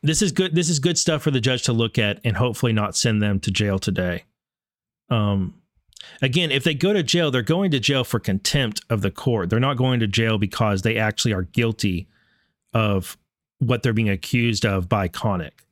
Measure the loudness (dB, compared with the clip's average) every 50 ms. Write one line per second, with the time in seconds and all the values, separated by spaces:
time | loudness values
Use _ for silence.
0 | 0 0 0 2 0 0 0 0 -2 2 2 0 2 2 0 0 0 0 0 2
1 | 0 0 0 0 0 0 0 2 0 0 -2 0 0 0 0 2 0 0 0 0
2 | 0 0 0 -2 -2 -2 0 0 0 -2 0 0 0 0 2 0 0 -2 -2 0
3 | 0 2 2 2 2 2 0 0 -2 -2 -2 0 0 0 0 0 -2 -2 -2 -2
4 | -2 -2 -4 -6 -8 _ _ _ _ _ _ _ _ _ _ _ _ _ _ _
5 | _ _ 0 0 2 2 2 0 0 -2 -6 -12 _ _ _ _ _ _ _ -20
6 | -20 -20 -6 -2 -2 0 2 0 0 2 0 0 0 0 0 0 0 2 2 0
7 | 0 0 0 2 2 2 0 0 0 0 0 0 2 0 0 0 0 0 0 0
8 | 0 0 -2 -4 -2 0 -2 -2 -2 -2 -2 0 -2 -2 -4 -8 -6 _ -4 -2
9 | -2 -2 -4 -2 -2 0 0 0 0 0 0 0 2 0 0 0 0 0 2 0
10 | 0 0 0 0 0 2 2 0 -2 -2 0 0 2 2 2 2 0 0 0 2
11 | 0 0 0 0 0 0 0 0 -2 -2 0 0 0 0 0 -2 -2 -2 -2 -2
12 | -6 _ _ _ _ _ _ _ _ _ _ _ _ _ -2 0 2 2 0 0
13 | -2 -6 -14 _ _ _ _ _ _ _ _ _ 0 0 0 0 0 0 2 2
14 | 2 2 0 -2 -2 -2 -2 0 0 0 0 0 0 0 0 0 0 0 0 0
15 | 0 -2 -4 -2 -2 -2 -2 -2 -4 -8 _ _ _ _